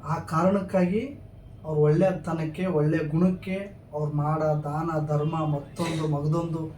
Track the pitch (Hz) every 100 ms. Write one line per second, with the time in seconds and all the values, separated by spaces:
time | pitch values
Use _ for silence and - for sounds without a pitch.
0 | 151 151 - 160 185 202 180 190 180 208
1 | 262 294 - - - - 156 151 151 156
2 | 185 - - 160 156 165 185 156 151 160
3 | 147 160 185 185 - 190 202 - - 147
4 | 151 147 147 156 156 151 147 151 165 156
5 | 147 147 151 165 156 143 - - 170 160
6 | 156 143 151 165 170 160 156